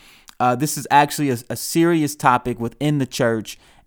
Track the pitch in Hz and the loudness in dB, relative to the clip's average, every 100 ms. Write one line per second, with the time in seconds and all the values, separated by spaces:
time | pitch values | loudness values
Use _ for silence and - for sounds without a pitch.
0 | - _ - - 123 123 151 - 117 139 | -20 _ -18 -2 0 0 -2 -6 2 4
1 | 147 - 143 117 - 117 - 170 170 170 | 4 0 -2 -2 -6 -8 -2 2 2 2
2 | 147 - 139 123 123 117 117 - 147 147 | 0 0 2 2 0 -6 -6 -4 -2 0
3 | 131 - 120 113 101 - _ _ | -2 0 0 0 -6 -16 _ _